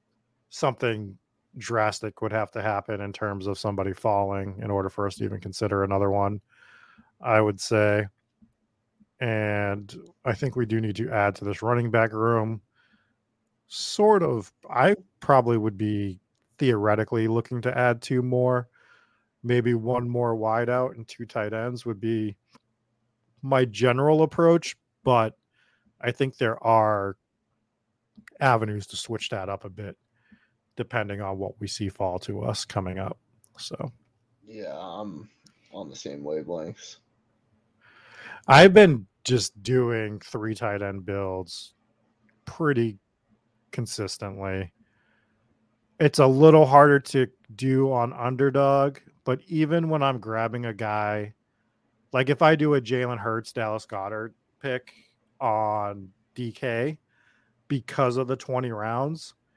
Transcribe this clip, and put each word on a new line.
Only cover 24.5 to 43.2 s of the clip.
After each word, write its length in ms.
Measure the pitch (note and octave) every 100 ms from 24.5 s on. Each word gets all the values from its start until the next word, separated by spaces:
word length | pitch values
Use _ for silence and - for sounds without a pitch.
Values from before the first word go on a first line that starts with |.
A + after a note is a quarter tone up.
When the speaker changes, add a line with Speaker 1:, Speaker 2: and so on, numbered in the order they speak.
| E3+ - - _ _
Speaker 1:
but 320 | C3 A#2+ A2 - _ _ _ _ _ _
I 100 | A#2+
think 240 | - C3+ -
there 260 | A#2 A#2
are 520 | A2+ A2+ G#2+ G#2 G2 F#2+ _ _ _ _ _ _ _ _ _ _ - -
avenues 460 | C3+ A#2 G#2+ G#2 -
to 80 | -
switch 320 | - A2+ -
that 180 | G#2 F#2+
up 160 | G2
a 60 | G2+
bit 260 | F#2 G2 - _ _ _ _ _ _ _ -
depending 440 | A2+ A#2+ G2+ G2+
on 160 | G2 G2
what 240 | G2 -
we 60 | G#2
see 240 | - G2
fall 280 | - F#2+ F2+
to 240 | - G2+
us 220 | A#2 G#2+
coming 340 | - G2+ F#2 F#2+
up. 200 | F#2+ - _ _ _ -
So 340 | - - B2+ - _ _ _ _ G#2
Speaker 2:
yeah, 280 | G#2+ F2
I'm 540 | C#2+ F2+ F#2 G#2 D2+ - _ _ _ _
on 160 | G2+ D#2+
the 60 | C2+
same 260 | - C#2+
wavelengths. 720 | C#2+ D#2 F2 E2+ D#2+ A2+ - - _ _ _ _ _ _ _ _ _ _ _ - - - -
Speaker 1:
I've 240 | C#3 F#3+
been 340 | G3 F#3+ B2 F#2 _
just 380 | - B2+ - G#2
doing 580 | G2+ B2+ A#2+ A2+ G#2+ G#2
three 340 | - A2+ A2
tight 260 | G#2+ A2+ G2+
end 220 | G2+ G2
builds 680 | F#2+ G2 F#2+ F#2 F2 - - _ _ _ _ _ _ _ -
pretty 520 | - D#3 B2 A2+ G2+ _ _